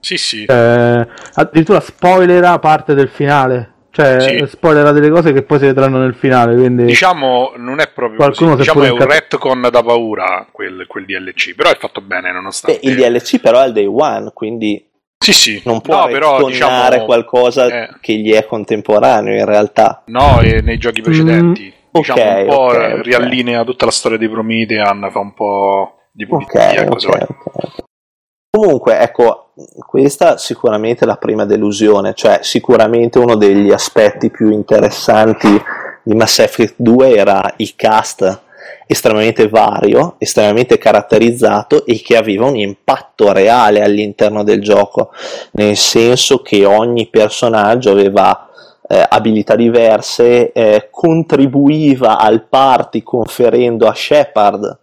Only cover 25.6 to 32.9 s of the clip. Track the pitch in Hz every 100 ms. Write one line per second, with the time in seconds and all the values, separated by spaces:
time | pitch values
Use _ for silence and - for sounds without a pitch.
25.6 | 98 98 95 _ _ _ 104 160 - -
26.6 | 50 - 52 - - - - - - -
27.6 | - - - _ _ _ _ _ _ 214
28.6 | 208 135 - 110 120 - 117 - _ -
29.6 | - - - 131 139 - 175 135 - -
30.6 | 123 107 110 120 117 101 - 107 104 104
31.6 | 104 101 107 104 98 98 110 101 - 123
32.6 | - 117 110